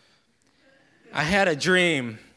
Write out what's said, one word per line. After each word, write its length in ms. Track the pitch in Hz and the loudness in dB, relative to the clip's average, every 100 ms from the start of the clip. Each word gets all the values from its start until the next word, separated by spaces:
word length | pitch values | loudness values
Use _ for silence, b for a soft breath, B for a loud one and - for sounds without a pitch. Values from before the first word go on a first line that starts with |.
| b b b b b b b b b b - | b b b b b b b b b b -10
I 100 | 143 | -6
had 240 | 151 196 196 | 0 2 2
a 80 | 151 | 0
dream, 640 | 147 185 175 151 120 110 b | 0 2 2 0 -4 -10 b